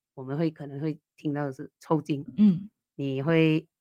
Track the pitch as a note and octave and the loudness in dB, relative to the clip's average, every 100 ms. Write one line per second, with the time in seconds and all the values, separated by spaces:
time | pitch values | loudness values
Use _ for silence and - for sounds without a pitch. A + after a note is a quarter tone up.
0 | _ - C3 C#3+ E3 D#3+ D3 C#3 D#3 D3 | _ -16 -8 -4 -4 -4 -12 -8 -6 -8
1 | _ _ D#3 C#3+ C#3+ C3+ C#3+ _ - D#3 | _ _ -6 -4 -6 -8 -14 _ -2 -2
2 | D#3 C#3 C#3+ C3 G#3+ F3 G3 _ _ - | 0 -6 -4 4 4 4 -2 _ _ -8
3 | C#3 C3+ C#3 E3 D#3+ D#3 D#3 _ | -4 -2 2 4 4 2 -4 _